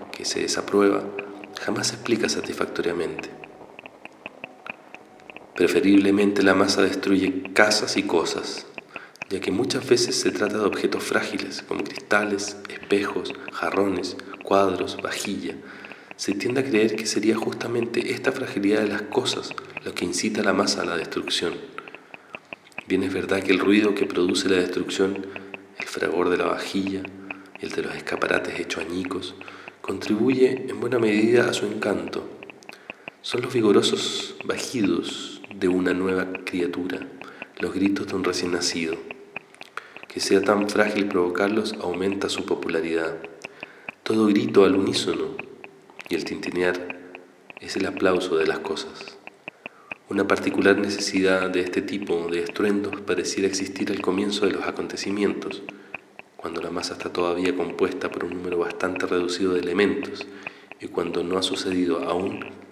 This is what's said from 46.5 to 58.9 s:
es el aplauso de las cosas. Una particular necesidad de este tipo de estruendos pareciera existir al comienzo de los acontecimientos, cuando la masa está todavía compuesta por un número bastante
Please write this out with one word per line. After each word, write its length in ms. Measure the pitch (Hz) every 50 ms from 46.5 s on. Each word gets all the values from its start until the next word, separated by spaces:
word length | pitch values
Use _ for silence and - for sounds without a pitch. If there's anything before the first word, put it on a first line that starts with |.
| - 87 90 90 87 87 - - - - - - - - - - - _ _ - - -
es 140 | 90 85 -
el 100 | - 95
aplauso 520 | 90 - - - 90 92 87 90 87 82
de 100 | 80 80
las 100 | 80 78
cosas. 640 | 78 - 80 80 - - - - - - - - - - - - - - - - _ - - - - - - - - _ -
Una 180 | 98 98 98
particular 520 | 98 95 90 - 98 98 95 92 98 98 104
necesidad 720 | 98 92 - - - - - 95 95 95 92 92 92 92
de 80 | 90 90
este 240 | 90 - - 131 -
tipo 440 | - 101 98 98 - 87 85 85
de 140 | 85 85 87
estruendos 600 | 85 - - - 101 104 101 101 101 101 101 -
pareciera 460 | - - - - 101 - - 101 98
existir 440 | 95 95 - 98 - - - 107 101
al 100 | 101 -
comienzo 460 | - 95 92 98 104 101 104 - 104
de 60 | 92 -
los 120 | - -
acontecimientos, 960 | 85 82 - 85 - - - - 98 98 101 101 92 - - - - - - - - - - - - - - - - _ - - _ _
cuando 220 | - - 85 82 82
la 120 | 82 87
masa 220 | 87 87 85 - 90
está 200 | - - 90 -
todavía 420 | 92 87 87 87 87 90 92 90
compuesta 540 | 90 85 87 87 - 95 - - - - -
por 160 | - - -
un 60 | 87
número 260 | 87 90 90 90 90
bastante 480 | 85 85 85 - - - 92